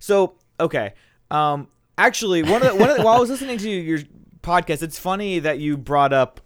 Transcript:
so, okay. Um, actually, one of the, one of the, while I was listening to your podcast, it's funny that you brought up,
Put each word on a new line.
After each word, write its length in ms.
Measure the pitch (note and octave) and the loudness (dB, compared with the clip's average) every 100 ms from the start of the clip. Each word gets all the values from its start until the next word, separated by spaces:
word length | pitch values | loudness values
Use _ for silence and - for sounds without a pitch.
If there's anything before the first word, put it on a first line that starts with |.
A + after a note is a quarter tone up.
so, 340 | - G3+ F#3 - _ - | 0 0 0 -4 _ -4
okay. 320 | D#3+ D3 G2+ - _ _ - | -4 -4 -6 -12 _ _ -6
Um, 380 | D3+ D3+ D3 C#3 _ _ - | -2 -2 -2 -8 _ _ 0
actually, 460 | A3 - G#3+ F3 | 0 0 -2 0
one 200 | D#3 A3 | 2 2
of 100 | B3+ | 4
the, 20 | G3 | 4
one 140 | A#3+ | 4
of 60 | C#4+ | 4
the, 60 | |
while 120 | A3 A#3+ | 4 4
I 40 | |
was 100 | A#3+ | 2
listening 260 | C4+ C4+ A#3 | -2 -8 -8
to 120 | G#3+ | -6
your 300 | F#3+ D#3+ D#3 D3 - - _ | -6 -4 -6 -8 -20 -20 _
podcast, 400 | - F3 F3 D3 | -2 0 0 -4
it's 160 | D#3+ - | -8 -8
funny 400 | F3+ F#3+ G3+ F3+ | -6 -4 -4 -4
that 200 | D3+ C#3+ | -2 -2
you 200 | D3+ C#3+ | -4 -4
brought 340 | B2 C#3+ C#3 | -2 2 2
up, 280 | C3+ B2+ - | 2 0 -4